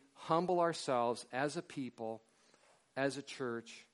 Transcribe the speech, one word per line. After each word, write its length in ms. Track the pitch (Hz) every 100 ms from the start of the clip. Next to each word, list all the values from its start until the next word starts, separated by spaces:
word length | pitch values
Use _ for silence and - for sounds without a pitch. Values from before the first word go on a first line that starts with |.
| _
humble 460 | - - 160 180 175
ourselves 640 | 170 156 - 123 120 110 -
as 240 | 123 147 156
a 60 |
people, 600 | 160 147 123 - 113 113 - _ _ _ _ _ _ -
as 200 | 139 135
a 60 |
church 640 | 139 - 127 117 113 - -